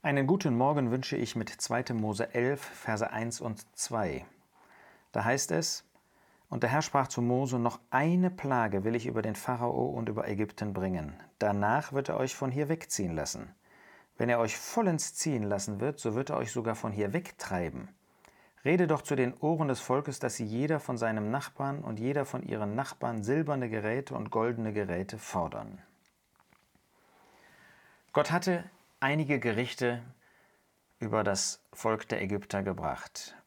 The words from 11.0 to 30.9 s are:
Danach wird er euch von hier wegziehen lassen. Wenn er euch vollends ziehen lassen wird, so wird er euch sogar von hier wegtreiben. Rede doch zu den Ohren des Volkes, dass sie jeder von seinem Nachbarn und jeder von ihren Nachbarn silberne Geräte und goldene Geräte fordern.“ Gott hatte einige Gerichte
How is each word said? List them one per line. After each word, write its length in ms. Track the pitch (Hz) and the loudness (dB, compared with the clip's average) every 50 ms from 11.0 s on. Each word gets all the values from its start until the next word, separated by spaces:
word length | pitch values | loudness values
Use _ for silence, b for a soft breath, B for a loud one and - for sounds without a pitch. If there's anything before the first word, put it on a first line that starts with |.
| 78 76 73 - - - _ _ | -4 -6 -10 -12 -18 -20 _ _
Danach 520 | - 104 101 101 101 104 117 143 147 - 135 | 2 2 2 4 2 4 2 2 0 0 -2
wird 160 | 139 139 - | -2 -2 0
er 80 | 151 | 0
euch 200 | - 131 131 - | 0 0 -2 -2
von 160 | - 139 131 127 | -2 -4 -2 0
hier 160 | 139 151 143 | 0 0 0
wegziehen 480 | 165 160 - - - - 101 87 82 | 0 -4 -2 -6 -4 -2 -2 0 0
lassen. 360 | 78 73 - - - - - - B B B B B B B B B B B B | -2 -2 -4 -4 -8 -10 -12 -16 B B B B B B B B B B B B
Wenn 120 | _ 117 120 | _ 0 2
er 100 | 120 120 | 4 4
euch 180 | 117 107 - | 2 2 0
vollends 580 | - - - - - 226 190 170 151 - - - | -4 -8 -4 0 2 2 4 2 2 0 -4 -4
ziehen 280 | - - 165 147 120 107 | -2 0 0 2 2 2
lassen 380 | 101 101 98 98 - 107 98 | 0 0 0 0 -2 -4 -2
wird, 180 | 113 139 147 - | -2 -2 -2 -2
so 160 | - 113 107 | -2 -2 0
wird 160 | 117 135 - | 0 0 0
er 60 | 151 | 0
euch 160 | 131 127 113 - | -2 -2 -2 -2
sogar 240 | 123 110 117 110 | -2 -2 -2 -2
von 160 | 110 - 117 104 | -2 -4 -4 -2
hier 200 | 104 104 98 98 | 0 -2 0 0
wegtreiben. 760 | 170 180 - - _ - - 95 90 87 80 - - - - - _ b b b b b b b b b b b b - | -2 -4 -4 -12 _ -8 -4 -2 -2 -2 -2 -4 -6 -12 -12 -16 _ b b b b b b b b b b b b 0
Rede 220 | 135 165 180 180 | 2 4 4 4
doch 160 | 160 156 147 - | 4 2 0 0
zu 140 | - 147 | -2 2
den 180 | 131 127 123 127 - | 2 2 2 2 0
Ohren 280 | - 151 165 156 160 143 | 0 0 2 2 2 0
des 120 | 131 117 | 0 -2
Volkes, 400 | - - 127 139 147 151 135 - | 0 0 0 2 2 -2 -6 -4
dass 160 | - 123 - | -4 -4 -2
sie 80 | - 117 | -2 -4
jeder 340 | 107 107 117 135 147 165 151 | -4 -2 0 0 2 0 0
von 180 | - - 131 | 0 -4 -4
seinem 340 | 117 117 113 110 107 104 104 | 0 0 0 0 0 0 0
Nachbarn 500 | 117 139 139 - - - 139 139 139 143 | -2 -2 -4 -6 -8 -6 -4 -4 -4 -4
und 180 | 156 - 113 107 | -6 -6 -6 -2
jeder 260 | 113 127 143 147 139 | -2 0 0 0 0
von 180 | 139 - 127 - | 0 -2 -6 -4
ihren 320 | - - 110 107 104 104 | -4 -4 -2 -2 -2 0
Nachbarn 480 | 113 139 - - _ - 120 117 113 104 | -2 -2 -4 -4 _ -4 -2 -2 -2 0
silberne 460 | 107 131 151 160 147 147 135 127 117 | 2 2 2 2 2 0 0 0 -2
Geräte 460 | 110 110 104 107 113 127 135 - 131 | -2 -2 -2 0 0 -2 -2 -4 -6
und 160 | 120 113 107 | -6 -6 -2
goldene 420 | - 113 110 120 120 117 113 110 104 | 0 2 2 2 0 0 -2 -2 0
Geräte 460 | 107 101 95 85 87 95 101 - 107 | -2 -2 0 0 -2 -2 -4 -6 -12
fordern.“ 640 | - - - 95 85 80 - 57 55 55 - - - _ _ _ _ _ _ _ _ _ _ _ _ _ _ _ _ _ _ _ _ _ B B B B B B B B B B B B B B B B B B B B B B B B _ | -10 -4 -2 -2 -2 -2 -4 -8 -10 -10 -14 -16 -18 _ _ _ _ _ _ _ _ _ _ _ _ _ _ _ _ _ _ _ _ _ B B B B B B B B B B B B B B B B B B B B B B B B _
Gott 180 | 147 147 - | 2 2 4
hatte 340 | 160 175 185 185 180 175 - - - _ _ _ _ _ | 2 2 4 4 2 2 0 -6 -16 _ _ _ _ _
einige 380 | - 135 143 151 156 135 147 135 | 0 2 4 4 4 4 2 2
Gerichte 640 | 117 120 110 104 127 120 - - 127 120 120 120 117 120 - b b b b b b b b b b b b b _ _ | 4 2 2 2 0 -2 -2 0 0 0 0 0 -6 -12 -20 b b b b b b b b b b b b b _ _